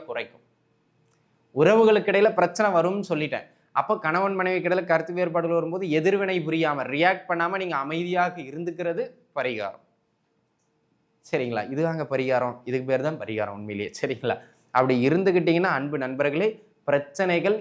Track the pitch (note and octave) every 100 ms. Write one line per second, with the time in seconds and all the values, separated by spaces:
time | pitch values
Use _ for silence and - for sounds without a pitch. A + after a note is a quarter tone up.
0 | - B2 G#2+ - _ _ _ _ _ _
1 | _ _ _ _ _ B2+ E3 A3 A3 G#3
2 | G#3 G3 G#3+ G#3+ A3+ - G#3+ F3 F3 G3+
3 | F3+ D#3 D3+ A#2+ - _ _ C3+ C#3 G#3+
4 | D#3 E3+ G3 F#3+ F#3 F#3 E3+ F#3 F3 D#3+
5 | E3 F3 F3+ E3+ E3 E3+ E3 F3+ F#3 D#3
6 | E3 G3 G3 F3+ D#3+ D#3+ D#3 C#3+ B2 C#3+
7 | F3 F#3+ - E3+ E3+ F#3+ F#3 C#3+ C#3 E3
8 | F3 F3+ F3 F3 C3+ D3 E3+ E3 E3+ F3
9 | B3+ - _ - B2+ A2 G2 - _ _
10 | _ _ _ _ _ _ _ _ _ _
11 | _ _ - D#3 B2 A2 G#2 C3+ E3 D#3+
12 | C#3+ C3+ C3 B2+ B2 A#2+ - C3 C3 C3
13 | D3 D#3 - G#2+ G2+ G2+ G#2 G2+ G2+ -
14 | C3 B2 A#2+ G2 - _ _ B2+ C3 B2+
15 | C3 E3+ G3 F3+ E3 E3+ F#3 C#3 C#3+ D3
16 | B2+ C3 C#3+ D3 G#3+ A3 - _ - C#3
17 | - - F#3 E3+ F3+ G#3+